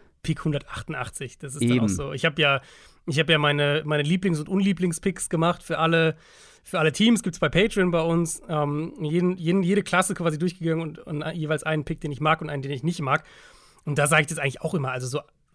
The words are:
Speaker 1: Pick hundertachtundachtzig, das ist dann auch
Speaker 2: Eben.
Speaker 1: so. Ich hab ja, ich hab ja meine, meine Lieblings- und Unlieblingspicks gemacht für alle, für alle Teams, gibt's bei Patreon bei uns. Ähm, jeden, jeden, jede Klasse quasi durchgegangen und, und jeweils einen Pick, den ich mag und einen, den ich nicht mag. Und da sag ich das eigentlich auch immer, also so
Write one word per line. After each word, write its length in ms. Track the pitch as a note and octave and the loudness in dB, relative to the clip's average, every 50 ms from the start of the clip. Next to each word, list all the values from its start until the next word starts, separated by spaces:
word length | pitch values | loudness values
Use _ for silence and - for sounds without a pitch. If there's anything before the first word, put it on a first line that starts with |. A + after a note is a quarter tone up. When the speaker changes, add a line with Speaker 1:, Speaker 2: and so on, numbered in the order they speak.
| - _ _ _ - | -20 _ _ _ -4
Speaker 1:
Pick 200 | D#3+ D#3 - - | -4 -4 -2 -2
hundertachtundachtzig, 920 | E3 C#3+ C#3+ - - - - - - D3+ C3 A#2+ G#2+ - - C#3 A#2+ - | -2 -2 -2 -6 -8 -12 -10 -8 -8 -6 -6 -6 -8 -8 -10 -12 -12 -12
das 160 | - D#3 C3+ C3 | -14 -16 -12 -4
ist 80 | D3 | 0
dann 80 | A#2+ A#2+ B2 | 2 4 4
auch 20 | |
Speaker 2:
Eben. 120 | B2 A2+ G2+ | 4 4 2
Speaker 1:
so. 220 | F#2+ - - - | 0 -2 -4 -6
Ich 140 | D3 C3 - | -6 0 0
hab 140 | D#3+ C#3 E3 | 0 2 4
ja, 220 | D3+ C#3+ C#3 C3 - - - - - - _ _ - | 4 4 4 2 -2 -8 -20 -20 -20 -20 _ _ -6
ich 140 | F3+ C3+ D3+ | -2 0 0
hab 100 | D3+ D#3+ | 2 4
ja 80 | D#3+ | 4
meine, 460 | D3 D3 D3 C#3+ D3 D3 C#3+ C#3+ D#3 D3+ | 4 4 2 4 4 2 2 2 0 0
meine 160 | D3+ D3+ D3 | 0 0 0
Lieblings- 380 | D3 D3+ F#3 F#3 F#3+ F#3+ E3 D3+ | 2 2 0 2 2 0 0 0
und 100 | D3+ - | -2 -2
Unlieblingspicks 800 | F#3+ G3+ F#3+ G3+ F#3 E3 F#3 F3 E3 - - G3 F3+ - - - | 0 2 2 2 2 2 0 -2 -2 0 -2 -4 -4 -4 -6 -4
gemacht 320 | - D#3+ E3 F3 E3+ - | 0 2 2 2 0 -2
für 160 | - - D#3+ | -4 -6 -2
alle, 380 | D3 E3 D#3+ E3 E3 D#3+ D#3+ D#3 - - - - - - - - _ _ | 0 2 2 4 4 4 2 0 -4 -12 -20 -20 -20 -20 -20 -20 _ _
für 160 | - - E3+ | -6 -2 0
alle 120 | D#3 D#3 | 0 2
Teams, 300 | D3+ - G#3+ A#3 A#3 - | 2 4 4 6 6 4
gibt's 160 | - F#3 - | 2 -2 -2
bei 120 | - E3 D3 | 0 -2 2
Patreon 420 | - E3+ G#3 A3+ - G3+ F#3 F3+ | 4 4 2 2 2 2 2 2
bei 100 | F3 E3 | 2 0
uns. 400 | D#3+ E3 E3 E3+ E3+ D#3+ - - - - | 2 2 2 2 0 0 -4 -10 -6 -4
Ähm, 440 | E3 D3+ D3 C#3+ D3 D3 D#3+ - - - | -2 0 0 0 -2 -4 -4 -6 -8 -6
jeden, 380 | D#3 D3 D#3+ F3+ F3 F3+ F#3 | -4 -2 0 2 2 0 0
jeden, 240 | F3+ D#3+ E3 F3+ G3 | 0 0 0 2 2
jede 220 | F3+ F3 G3+ G3+ F#3+ | 2 2 2 0 0
Klasse 320 | - F3+ F3+ F#3 - F3+ | 2 0 2 2 0 -2
quasi 240 | - E3+ E3+ D#3 C#3+ | -2 -2 -2 -2 0
durchgegangen 420 | E3+ F3+ - - D#3+ E3 D#3+ E3 | -2 -4 -4 -2 -2 -2 -2 -2
und, 160 | E3 D3+ D3+ | -4 -6 -10
und 260 | - - - D#3 D3 D#3 D#3+ D#3+ | -12 -10 -8 -6 -6 -6 -6 -6
jeweils 260 | E3+ D#3 D3 D#3 C#3+ | -4 -2 -2 -2 -2
einen 240 | - D#3+ D#3 D#3 C#3+ | -2 -2 -2 -2 -2
Pick, 160 | - E3 - | -4 -6 -6
den 100 | - D3+ | -6 -8
ich 80 | C#3+ A#2+ | -6 -2
mag 220 | D3+ D#3 D#3+ D#3+ | 2 2 2 2
und 80 | E3 D#3 | 0 -8
einen, 140 | D3 C#3 C3 | -6 -8 -6
den 80 | C#3 | -6
ich 100 | C#3+ B2 | -8 -4
nicht 180 | C#3+ E3+ E3+ - | -2 -4 -2 -2
mag. 260 | C#3+ C3 C#3+ D#3 - - - - - - - - _ _ _ _ - | -2 0 0 -2 -2 -8 -20 -20 -20 -20 -20 -20 _ _ _ _ -8
Und 140 | D#3 C#3+ D3 | -4 0 0
da 80 | C#3+ | 2
sag 140 | D3 D#3+ D#3 | 4 4 2
ich 40 | D3+ | 2
das 140 | - D#3+ D#3+ | 0 -4 -4
eigentlich 220 | C#3 C#3 B2+ - - | -4 -4 -6 -4 -6
auch 100 | D#3+ - | -4 -2
immer, 160 | D#3 C3 C3 | -2 -2 -2
also 140 | B2+ B2+ B2+ | -4 -6 -6
so 140 | B2 C3+ D3 - _ _ _ _ _ | -6 -6 -8 -8 _ _ _ _ _